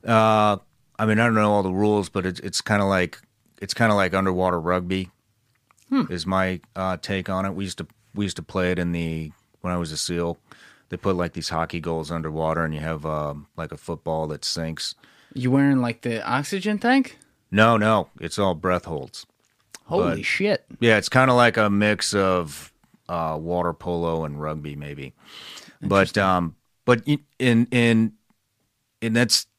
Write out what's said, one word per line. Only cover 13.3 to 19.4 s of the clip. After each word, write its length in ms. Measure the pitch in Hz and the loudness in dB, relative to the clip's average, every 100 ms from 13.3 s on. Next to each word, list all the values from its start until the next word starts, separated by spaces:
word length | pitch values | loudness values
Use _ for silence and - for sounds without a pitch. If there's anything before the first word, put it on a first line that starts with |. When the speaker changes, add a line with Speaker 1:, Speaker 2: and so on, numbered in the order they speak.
| 73 71 - | -8 -14 -12
Speaker 1:
like, 140 | 80 | -12
a 60 | 78 | -12
football 500 | - 80 - 80 78 | -10 -10 -4 -4 -4
that 160 | 76 | -6
sinks. 520 | - - 80 80 - - _ _ _ | -6 -6 -6 -6 -10 -12 _ _ _
Speaker 2:
You 180 | - 127 | -6 0
wearing, 300 | 135 139 135 | 4 4 4
like, 200 | 123 117 | 0 -4
the 240 | 120 113 - | -4 -4 -2
oxygen 500 | 123 147 196 196 208 | -2 -2 -4 -2 -2
tank? 380 | 233 269 254 - _ _ _ | 2 2 2 -6 _ _ _
Speaker 1:
No, 260 | 98 110 113 | 6 6 6
no, 320 | 107 110 85 - | 4 2 0 -8
it's 200 | 82 - | -10 -2
all 160 | 98 85 | 0 0
breath 300 | 92 90 - | 0 -2 -2
holds. 400 | 78 65 - - _ | -8 -8 -14 -20 _